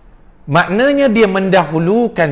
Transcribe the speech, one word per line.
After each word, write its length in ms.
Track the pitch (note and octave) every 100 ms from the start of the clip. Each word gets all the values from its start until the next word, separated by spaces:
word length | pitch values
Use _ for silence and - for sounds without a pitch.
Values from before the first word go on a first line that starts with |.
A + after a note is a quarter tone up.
| - - - - -
Maknanya, 640 | D3+ E3+ G3 C4+ C#4+ C#4
dia 160 | G#3+ G#3+
mendahulukan 1000 | F#3+ F#3+ F#3 D3+ D#3+ E3 A3 A#3+ - D#3+